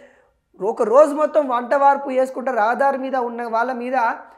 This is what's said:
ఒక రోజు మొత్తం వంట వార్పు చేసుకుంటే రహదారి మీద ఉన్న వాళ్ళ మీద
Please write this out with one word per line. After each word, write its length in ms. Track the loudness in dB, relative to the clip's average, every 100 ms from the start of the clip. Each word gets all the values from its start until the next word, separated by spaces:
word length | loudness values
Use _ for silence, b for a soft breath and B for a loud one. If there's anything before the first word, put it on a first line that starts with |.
| B B B _ _ -8
ఒక 220 | -4 -2
రోజు 300 | 2 6 4 2
మొత్తం 320 | 0 0 0
వంట 260 | -2 0
వార్పు 360 | 2 4 2 0
చేసుకుంటే 400 | -2 -2 -2 -4
రహదారి 460 | 0 0 2 0 0
మీద 180 | -4 -4
ఉన్న 320 | -4 -6 -4
వాళ్ళ 240 | -2 -2
మీద 240 | -4 -4 -2 -2 -2 -10